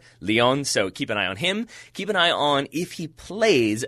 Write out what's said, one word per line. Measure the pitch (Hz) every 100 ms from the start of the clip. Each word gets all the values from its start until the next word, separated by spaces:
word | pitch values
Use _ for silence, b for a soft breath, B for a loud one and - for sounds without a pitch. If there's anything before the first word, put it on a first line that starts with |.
| b b
Lyon. | 90 110 123 139
So | 139 123 95
keep | - 127
an | 104
eye | 92
on | 98
him. | 175 202 240 B B
Keep | - 196
an | 196
eye | 175
on | 104 147 143 143
if | 151 175
he | - 156
plays, | - - 196 226 147 113 107